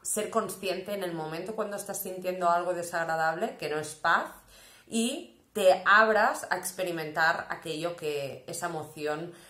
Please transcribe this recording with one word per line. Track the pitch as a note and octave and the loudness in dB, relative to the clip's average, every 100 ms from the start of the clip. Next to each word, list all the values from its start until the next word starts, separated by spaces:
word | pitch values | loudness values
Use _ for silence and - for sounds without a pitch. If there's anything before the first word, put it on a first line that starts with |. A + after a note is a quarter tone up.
ser | - G#3+ G#3 | -4 -2 0
consciente | A3 F#3+ - F#3+ F3+ F#3+ G3+ | 0 -2 -2 -4 -4 -4 -4
en | |
el | F3+ | -4
momento | E3 D#3 E3 F#3 G#3+ | -4 -6 -6 -6 -6
cuando | D3+ G3+ | -4 -6
estás | - F#3+ | -6 -8
sintiendo | F#3+ F#3 F3+ F3+ F3 | -8 -6 -4 0 4
algo | F3 F3+ | 4 2
desagradable, | F3 E3+ F3 E3 D#3+ D#3+ E3 A#3 - | -2 -2 -2 0 2 2 0 -2 -4
que | D3+ | -4
no | D3+ | -4
es | D3 | -6
paz, | - E3+ G3 D#4 - - - - - - | -2 2 2 0 -10 -20 -20 -20 -20 -4
y | A3+ A#3+ D#4+ - - _ | 0 0 -2 -10 -18 _
te | G#3 F#3 F#3 - | 4 6 6 8
abras | G#3 A3 G#3 A#3+ D4+ - | 8 8 6 4 0 -2
a | F3+ | -4
experimentar | F3+ - F3 E3 D#3 E3+ D#3+ E3+ - | -4 -4 -4 -4 -4 2 2 2 -2
aquello | E3+ E3 D#3 E3 E3+ | -8 -6 -4 -4 -4
que | D3+ D3 C3+ B2+ - | -6 -4 -6 -8 -10
esa | E3 F3 | -6 -4
emoción, | D#3+ D#3 D#3+ D3 D#3 E3+ - - | -6 -8 -6 -4 -4 -6 -12 -20